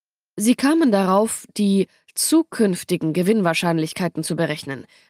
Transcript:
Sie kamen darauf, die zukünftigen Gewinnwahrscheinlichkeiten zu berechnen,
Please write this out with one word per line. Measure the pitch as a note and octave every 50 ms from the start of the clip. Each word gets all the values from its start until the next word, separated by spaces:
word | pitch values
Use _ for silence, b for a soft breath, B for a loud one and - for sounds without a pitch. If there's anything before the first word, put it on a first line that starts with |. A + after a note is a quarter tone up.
| _ _ _ _ _ _ -
Sie | - G#3 A#3 B3+
kamen | - C4 C#4 D#4+ E4 E4 B3
darauf, | G3+ G3 F#3+ F3+ F#3+ G3+ A3 A3+ - - - - - -
die | G#3 G3 G3 G3 F3+ b b b b b b
zukünftigen | - - - D#4 E4 D#4 _ - - A3 G3 F3+ - - - F3+ - D#3+ D#3+ D3+
Gewinnwahrscheinlichkeiten | F3 F3+ F#3+ A3+ A3 F#3 E3+ E3 - F3+ F3 E3 E3 D#3 D#3 - - F#3 E3+ - E3 D#3
zu | - E3+
berechnen, | D#3+ E3 D3+ D3+ D#3+ - C#3+ C3+ A#2+ - b b b b